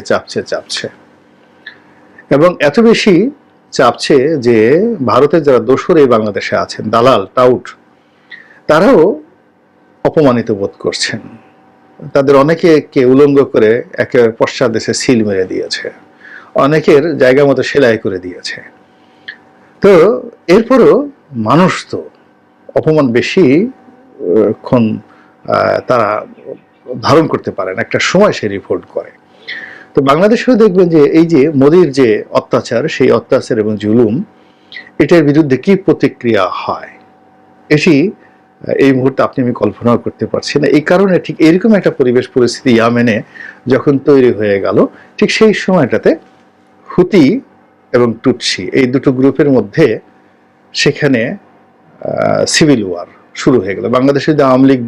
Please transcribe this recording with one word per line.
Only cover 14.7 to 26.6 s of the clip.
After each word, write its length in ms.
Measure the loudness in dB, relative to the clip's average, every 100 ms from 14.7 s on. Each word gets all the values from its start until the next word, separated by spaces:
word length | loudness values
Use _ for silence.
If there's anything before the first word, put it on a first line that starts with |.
দেশে 220 | -2 -4
সিল 260 | -4 0 0
মেরে 200 | 0 -2
দিয়েছে, 420 | -4 -6 -8 -10 -12 -16 _ _ -20 -20 -8
অনেকের 480 | -2 0 0 2 2 2 0
জায়গা 240 | 2 4
মতো 180 | 2 0
সেলাই 360 | -2 0 0 0
করে 200 | -4 -8
দিয়েছে। 400 | -12 -14 -14 -16 -18 _ _ _ _ _ -20 -20 _ _ _ 0
তো 100 | 4 6 4 0 -8 -14 0
এরপরও 460 | 0 2 2 4 2 -2 -12 _ -8 0
মানুষ 240 | 2 2 -2 -10
তো 100 | -12 -12 _ _ _ _ _ -6
অপমান 320 | -4 0 0 0
বেশি, 340 | 0 -2 2 2 2
আহ, 60 | -2 -8 -20 _ _ -10 -2 0 0 -4
ক্ষণ, 220 | -2 0 0
আহ, 840 | -4 -12 _ _ _ -6 -2 -2 -2 -2
তারা 200 | -2 -2 -4 -8 -20 -18 -20